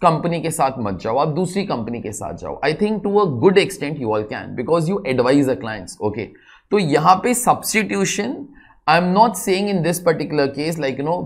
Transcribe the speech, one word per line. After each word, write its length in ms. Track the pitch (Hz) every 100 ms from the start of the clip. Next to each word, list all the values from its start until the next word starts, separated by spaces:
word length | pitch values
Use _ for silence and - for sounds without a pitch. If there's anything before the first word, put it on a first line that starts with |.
कंपनी 380 | 175 160 170 170
के 100 | 160
साथ 280 | 156 135 127 107
मत 120 | 90
जाओ, 140 | 110 120
आप 100 | 160 151
दूसरी 280 | 175 202 196
कंपनी 340 | 131 113 117
के 120 | 110
साथ 260 | - 101 90
जाओ? 180 | 82 -
I 80 | 143 165
think 220 | 208 214
to 140 | 202 202
a 60 | 190 120
good 180 | 165 190 170
extent 340 | - 147 151
you 160 | 117 107
all 80 | 107
can, 240 | 123 95 101
because 320 | 123 170 160
you 140 | 202 -
advise 320 | 131 123 143 131
the 80 | 113 110
clients। 340 | 107 - - 104
Okay, 160 | 107 98 - _ - _
तो 80 | 208
यहाँ 420 | 165 143 165 185
पे 100 | 240 240
substitution, 1000 | - 147 - 214 202 196 196 - 220 349 - - - _ -
I 20 | 165
am 140 | 180
not 220 | 190 233 196
saying 300 | - 185 202
in 120 | 190
this 180 | 160 170
particular 480 | 170 151 151 151 139
case, 220 | 139 156 160
like, 200 | 139 131
you 60 |
know, 140 | 147 180